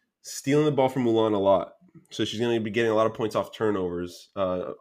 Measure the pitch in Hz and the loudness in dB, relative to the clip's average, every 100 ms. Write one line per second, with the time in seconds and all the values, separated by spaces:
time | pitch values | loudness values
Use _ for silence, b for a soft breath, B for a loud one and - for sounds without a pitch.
0 | b _ - - 135 147 151 135 131 135 | b _ -16 -8 0 2 2 2 2 2
1 | 120 113 110 101 98 95 - - _ - | 2 2 2 4 4 4 0 -12 _ -20
2 | _ - 107 107 120 117 107 107 113 107 | _ -6 -4 -2 0 0 0 0 2 2
3 | 110 110 110 110 95 - 110 101 90 87 | 2 0 -2 -2 -4 -2 -2 0 -4 -6
4 | 87 - - 98 95 90 - - | -8 -12 -12 -4 -2 -4 -6 -6